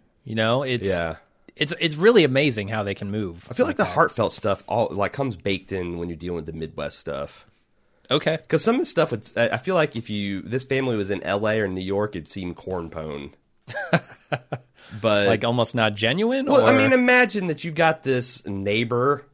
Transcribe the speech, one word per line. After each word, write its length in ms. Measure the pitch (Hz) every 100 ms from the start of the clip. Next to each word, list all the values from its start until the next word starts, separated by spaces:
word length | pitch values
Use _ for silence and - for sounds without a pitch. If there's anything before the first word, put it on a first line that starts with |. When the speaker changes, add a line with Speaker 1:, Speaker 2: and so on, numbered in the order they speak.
| _ _
Speaker 1:
You 120 | 131 110
know, 260 | 113 127
it's 240 | 135 120 98
Speaker 2:
Yeah. 280 | 90 82 80 _ _ - -
Speaker 1:
it's, 180 | 147 165
it's 160 | 165 151
really 260 | 202 240
amazing 460 | 147 135 151 110 101
how 160 | 110
they 100 | 101
can 160 | 98 101
move 380 | 104 98 85 -
Speaker 2:
I 40 |
feel 120 | - 285
like 40 |
Speaker 1:
like 60 | -
Speaker 2:
the 40 |
Speaker 1:
that. 100 | 196
Speaker 2:
heartfelt 380 | - 170 - 98
stuff 300 | - 107 95 -
all, 200 | 107 113
like, 200 | 92 98
comes 220 | - 139 90
baked 360 | 101 95 -
in 260 | 95 87 87
when 100 | 87
you're 80 | 82
dealing 200 | 87 85
with 100 | 80
the 60 |
Midwest 480 | 80 78 78 73 -
stuff. 460 | - 69 73 - - _ _ _ _ _ -
Speaker 1:
Okay. 280 | 143 165 160 -
Speaker 2:
'Cause 140 | 160
some 120 | 220
of 60 | 247
the 40 | 359
stuff, 260 | - -
it's, 200 | 113 - -
I, 140 | 117
I 60 | 123
feel 180 | -
like 220 | 180 151 117
if 140 | 113
you, 320 | 104 101 98
this 220 | 90 123
family 320 | 127 135 135 110
was 120 | 98
in 140 | 95
L 240 | 82 101 107
A 100 | 110
or 80 | 101
New 120 | 92
York, 340 | 92 98 104
it'd 140 | 90 76
seem 260 | 101 90
corn 360 | 85 - 92 82
pone. 420 | 82 78 71 71 - _ _ - - 719
Speaker 1:
<laughs> 20 | 175 - - _ 135 - 127 - _ - 110
Speaker 2:
But 260 | 107 104 101
Speaker 1:
Like, 160 | 113
almost 300 | 117 123 113
not 200 | 123 110
genuine, 520 | 101 113 156 226 269 269
Speaker 2:
Well, 180 | 277 -
I 60 |
Speaker 1:
or 40 | 262
Speaker 2:
mean, 160 | 269
imagine 540 | 254 247 247 240 208 185
that 180 | 151
you've 100 | 170
got 280 | 156 160 160
this 420 | 135 127 123 - -
neighbor 800 | 98 98 107 117 120 131 143 -